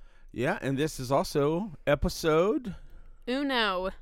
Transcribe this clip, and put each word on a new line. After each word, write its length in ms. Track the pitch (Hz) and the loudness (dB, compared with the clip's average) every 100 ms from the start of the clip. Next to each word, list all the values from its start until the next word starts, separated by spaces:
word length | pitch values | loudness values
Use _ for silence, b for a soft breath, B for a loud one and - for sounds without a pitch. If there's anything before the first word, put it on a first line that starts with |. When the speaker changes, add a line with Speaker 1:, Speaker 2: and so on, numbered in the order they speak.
| b b b | b b b
Speaker 1:
Yeah, 260 | - 135 208 | -2 -2 0
and 160 | 131 135 | -2 0
this 220 | 156 - | -2 -4
is 140 | 123 | 0
also 640 | 139 - 151 143 165 214 147 - | 0 2 2 2 0 -4 -4 0
episode 880 | 147 180 - 165 156 190 294 240 160 b b b - - | 2 2 0 2 4 4 2 -4 -10 b b b -12 -4
Speaker 2:
Uno. 640 | 262 277 254 214 185 185 - | -2 0 2 2 0 -4 -6